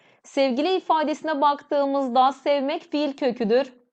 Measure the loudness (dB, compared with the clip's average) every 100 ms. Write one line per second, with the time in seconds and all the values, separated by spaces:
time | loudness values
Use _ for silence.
0 | _ _ -8 0 0 0 0 -2 0 0
1 | 0 -4 -4 0 0 0 -2 -2 0 -2
2 | 0 2 2 2 -2 0 0 -6 -6 -4
3 | -4 -2 -4 -2 0 2 0 -10 _